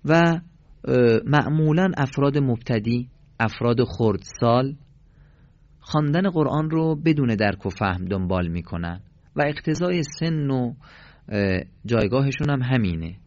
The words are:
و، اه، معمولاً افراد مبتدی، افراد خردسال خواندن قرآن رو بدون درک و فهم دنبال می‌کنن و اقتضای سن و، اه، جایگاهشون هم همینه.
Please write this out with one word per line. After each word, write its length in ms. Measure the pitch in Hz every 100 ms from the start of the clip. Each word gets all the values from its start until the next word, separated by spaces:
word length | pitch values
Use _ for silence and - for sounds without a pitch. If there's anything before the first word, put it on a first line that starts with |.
| 143
و، 80 |
اه، 1040 | 165 170 165 - - - - - 127 120 113 -
معمولاً 680 | 147 104 156 156 156 185 -
افراد 400 | 135 - 143 143
مبتدی، 720 | 135 117 - 113 107 120 123 - - -
افراد 440 | 113 - 120 120
خردسال 920 | 120 - 113 98 - - 117 120 135 147 - - - - - - - _ _ -
خواندن 500 | - 156 147 160 196
قرآن 400 | 170 147 151 156
رو 260 | 160 160 151
بدون 400 | 160 147 127 107
درک 300 | 104 95 98
و 40 |
فهم 360 | - 101 90 90
دنبال 420 | 95 90 92 87
می‌کنن 540 | 85 82 85 85 87 - _ _ -
و 60 |
اقتضای 640 | 147 147 - 151 180 180
سن 460 | 147 - 165 156 143
و، 240 | 131 123 113 - - - - -
اه، 320 | 104 98 92 - - -
جایگاهشون 640 | 117 104 127 139 - 147
هم 120 | 139
همینه. 540 | 123 131 101 82 82 92